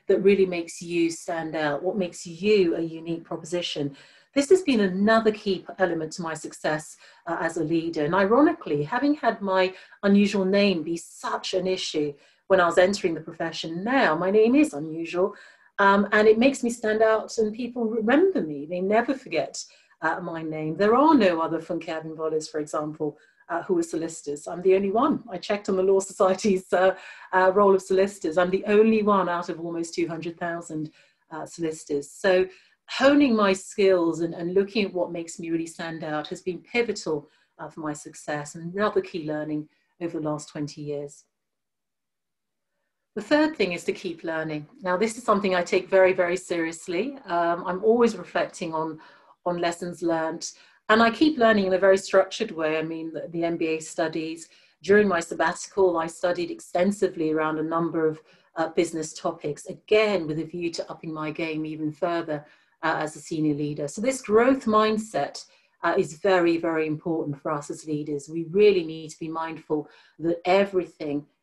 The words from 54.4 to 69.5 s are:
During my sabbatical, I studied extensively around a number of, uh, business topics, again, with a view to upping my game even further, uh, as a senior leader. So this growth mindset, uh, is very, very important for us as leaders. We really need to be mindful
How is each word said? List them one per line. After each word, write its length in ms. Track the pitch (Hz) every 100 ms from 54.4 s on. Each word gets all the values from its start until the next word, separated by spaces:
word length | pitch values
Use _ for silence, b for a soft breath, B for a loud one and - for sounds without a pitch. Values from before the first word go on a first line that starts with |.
| - b b b
During 260 | 156 208 202
my 120 | 170
sabbatical, 760 | 165 165 165 165 - - 190 165
I 100 | 165
studied 420 | - 180 175 165
extensively 800 | 170 - 175 190 202 185 185 156
around 260 | 156 156 156
a 40 |
number 440 | 156 165 165 165 156
of, 140 | 156 _ b b
uh, 140 | - 160
business 460 | - 170 160 -
topics, 500 | - 175 165 151 143 -
again, 600 | - - 214 214 190 156
with 120 | 156
a 60 |
view 260 | 156 175 170
to 180 | 165 -
upping 220 | 160 165
my 180 | 156 156
game 340 | 156 165 156
even 260 | 156 156 151
further, 540 | 151 175 170 160 147 b b b b
uh, 140 | 160 160
as 180 | 151 151
a 40 |
senior 340 | - 160 156
leader. 340 | 143 147 147 147
So 140 | -
this 180 | 247 262
growth 460 | - 214 254 269 220
mindset, 760 | 214 220 214 - 143 143 - - b b b
uh, 120 | 170 196
is 220 | 151 -
very, 400 | 202 185 170 165
very 280 | 165 160 156
important 540 | 151 180 160 151 143
for 100 | 165
us 200 | 147 143
as 160 | 156 156
leaders. 420 | 147 151 143 151
We 160 | 165 160
really 340 | 190 208 180
need 240 | 160 160 156
to 100 | -
be 100 | 160
mindful 600 | 165 160